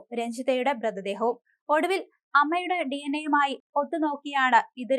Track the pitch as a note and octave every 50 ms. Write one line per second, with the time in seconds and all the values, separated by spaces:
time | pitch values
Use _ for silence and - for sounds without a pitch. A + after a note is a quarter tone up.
0 | - _ A#3+ A#3 A#3 A#3+ A#3 A#3+ B3+ C#4 C4 B3+ B3 C4+ C#4+ A3+ G#3+ A3 G3 F#3+
1 | F#3 G3 G3 G3 A3+ A#3 A#3 - _ _ _ _ _ - D4 D#4 D#4+ F4 F#4+ F#4
2 | - - _ _ _ _ - C#4 D4 D4 E4 F4+ F4+ F4 F4+ F4 D#4 C4 C#4+ C#4+
3 | C#4+ C#4+ C#4 D4+ D4+ D4+ C#4+ D4 C#4+ C#4 C4 - - _ _ C#4+ C#4+ - E4 E4
4 | D#4 D4+ C#4+ C#4+ - D4 C#4+ C#4 C4 B3+ A#3+ A3+ - - _ B3+ B3 G#3+ C4+